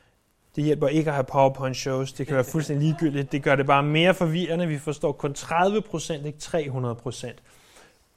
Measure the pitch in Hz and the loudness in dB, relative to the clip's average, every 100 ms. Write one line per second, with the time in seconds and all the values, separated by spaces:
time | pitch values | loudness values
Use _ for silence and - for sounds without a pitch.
0 | _ _ _ _ _ - 151 147 143 156 | _ _ _ _ _ -2 0 2 2 2
1 | 156 143 131 143 135 135 131 123 139 131 | 2 0 0 4 4 2 -4 -4 -2 -2
2 | 135 - 139 135 123 160 147 143 156 151 | -4 -6 -2 0 0 -2 -2 0 2 2
3 | 160 143 135 147 147 139 139 143 147 156 | 0 0 -2 -2 2 2 4 4 4 4
4 | 175 - 165 165 156 180 175 147 151 143 | 4 4 0 0 -2 -2 -2 -4 -6 -4
5 | 160 - 147 139 - 165 190 214 - 160 | -4 -2 -6 -6 -2 0 2 0 -2 -6
6 | - 151 147 - - 175 143 131 123 117 | -6 -8 -8 -10 -4 -4 -2 -4 -4 -6
7 | 127 - 123 - _ _ _ - - _ | -8 -10 -12 -14 _ _ _ -20 -20 _
8 | _ | _